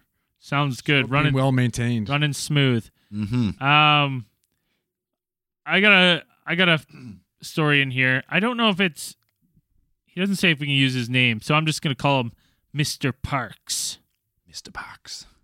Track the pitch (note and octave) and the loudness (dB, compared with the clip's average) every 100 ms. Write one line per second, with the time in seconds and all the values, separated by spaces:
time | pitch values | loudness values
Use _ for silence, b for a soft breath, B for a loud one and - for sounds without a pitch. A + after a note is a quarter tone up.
0 | _ _ _ _ - C#3+ C#3+ B2 - C#3+ | _ _ _ _ -4 -2 -2 -2 0 0
1 | A#2 C#3 D3+ C3+ C3+ B2+ B2 A#2 A#2+ A#2+ | 2 0 2 2 2 2 0 0 -2 -2
2 | G#2+ C#3+ D3 C3+ - D3 C3+ A#2 - _ | -2 -2 -2 -4 -2 2 2 2 -4 _
3 | - G#2 G#2 B2 G#2+ F2 C3+ D3 D3+ D3 | -12 -8 -2 0 -2 -2 0 4 4 4
4 | C#3+ C3 A2+ _ _ _ _ _ _ _ | 0 -4 -12 _ _ _ _ _ _ _
5 | _ _ _ _ _ _ D3 F3 G#3 F#3+ | _ _ _ _ _ _ -2 2 6 6
6 | F3+ E3 - _ - E3+ F3+ D#3+ - D3+ | 6 2 -4 _ -6 0 2 2 -2 -18
7 | B2+ G2+ _ _ - - D3+ C#3+ C3+ B2+ | -18 -18 _ _ -10 -2 2 2 0 0
8 | C3 C3 - E3 A3+ A#3+ A3+ F3+ F#3+ C#3+ | 0 0 -2 -4 -2 0 0 0 -2 -4
9 | - - _ _ _ _ _ _ _ _ | -16 -18 _ _ _ _ _ _ _ _
10 | _ - G3 F#3+ F#3 C#3+ C#3+ C#3 C3+ B2+ | _ -6 -2 0 0 0 0 2 2 0
11 | A#2 B2+ B2 A2 - D3+ D#3 D3 D#3+ B2+ | -2 2 2 0 0 0 0 -2 -2 -2
12 | D3 C#3 A#2+ - _ _ _ C#3+ D3+ - | 0 0 -2 -8 _ _ _ -4 -4 -4
13 | C3+ - - C3+ A2+ - - - - - | -4 -4 -6 -6 -6 -12 -10 -8 -8 -12
14 | _ _ _ _ _ - - - - - | _ _ _ _ _ -20 -18 -16 -18 -18
15 | - - - _ | -20 -20 -20 _